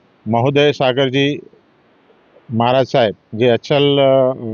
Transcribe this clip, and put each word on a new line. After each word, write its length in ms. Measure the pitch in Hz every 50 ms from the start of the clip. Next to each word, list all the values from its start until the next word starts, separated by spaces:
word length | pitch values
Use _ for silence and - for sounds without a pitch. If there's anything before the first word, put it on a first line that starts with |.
| _ _ _ _ _ 107
મહોદય 440 | 110 117 120 139 143 143 147 147
સાગરજી 680 | 135 - 143 131 123 131 139 131 123 139 139 143 147 - - - - _ _ _ _ _ _ _ _ _ _ _ _ _ _ _ _ _ _ -
મહારાજ 360 | 117 110 117 120 127 135 131 -
સાહેબ, 280 | - 139 120 104 87 - _ _ -
જે 160 | 107 120 123
અચલ, 520 | 117 113 - - 151 143 143 143 139 139
અ, 320 | 139 135 135 135 131 127 131 120 120 113